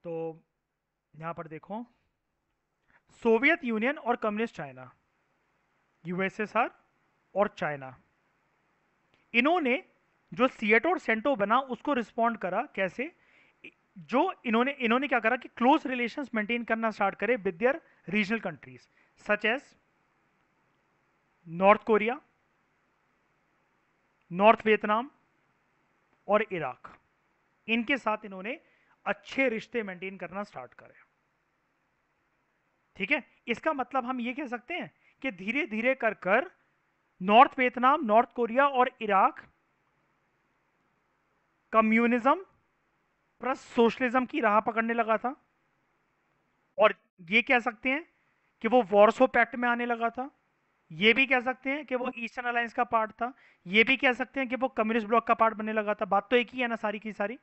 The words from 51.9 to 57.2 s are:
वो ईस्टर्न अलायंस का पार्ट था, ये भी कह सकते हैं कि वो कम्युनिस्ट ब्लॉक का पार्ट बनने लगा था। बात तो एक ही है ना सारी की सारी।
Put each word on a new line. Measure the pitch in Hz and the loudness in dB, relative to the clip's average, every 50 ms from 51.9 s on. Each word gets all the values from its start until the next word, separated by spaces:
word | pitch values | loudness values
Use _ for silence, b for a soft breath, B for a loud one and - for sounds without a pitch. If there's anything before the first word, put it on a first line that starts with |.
| 254 | -4
वो | 247 247 233 254 | -4 -4 -4 -6
ईस्टर्न | 233 233 220 - - 240 | -8 -12 -10 -10 -8 -6
अलायंस | 240 240 240 233 226 - | -4 -2 -2 -4 -4 -2
का | - 240 | -2 -2
पार्ट | 233 233 226 220 214 | 0 0 0 0 -2
था, | 208 - 233 247 269 b b b b b b | -4 -6 -6 -6 -6 b b b b b b
ये | 175 185 214 226 | 2 4 4 4
भी | - - | 4 2
कह | 220 - 262 247 | 2 2 0 0
सकते | - 262 - - 277 | 0 -6 -6 -4 -6
हैं | 269 233 | -4 -4
कि | 247 | -2
वो | 240 254 254 | -4 -4 -4
कम्युनिस्ट | _ - 220 220 226 233 214 | _ -2 -2 0 0 -2 0
ब्लॉक | 202 233 226 226 | 2 0 0 2
का | - 233 | 2 2
पार्ट | - 226 226 220 | 2 2 2 2
बनने | 202 214 214 220 | -2 -6 -4 -2
लगा | 220 208 208 208 | -2 -2 -2 -4
था। | - 220 | -4 -2
बात | 180 196 196 - - | 0 0 -2 0 2
तो | 254 | 2
एक | 247 240 196 - | 2 2 0 -4
ही | 254 | -6
है | 254 | -4
ना | 233 233 | -4 -4
सारी | 220 - 208 208 214 | -4 -4 -6 -6 -6
की | - 220 196 | -10 -12 -6
सारी। | - | -4